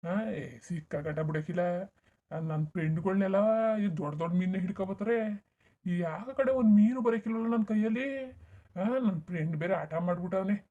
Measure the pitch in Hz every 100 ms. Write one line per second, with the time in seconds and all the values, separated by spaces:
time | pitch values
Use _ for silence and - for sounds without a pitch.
0 | 170 196 220 196 - 120 - 170 156 147
1 | 151 151 156 156 156 175 175 175 196 _
2 | _ _ _ 160 160 156 156 185 156 160
3 | 180 196 190 190 214 220 220 220 202 156
4 | 147 151 165 180 185 190 180 202 190 196
5 | 202 233 220 208 _ _ _ _ - 175
6 | 170 160 240 269 262 262 220 208 214 254
7 | 233 226 220 226 226 233 214 214 214 226
8 | 277 269 262 254 - - _ 175 196 262
9 | 233 170 156 175 156 156 170 185 156 160
10 | 175 175 175 190 190 202 -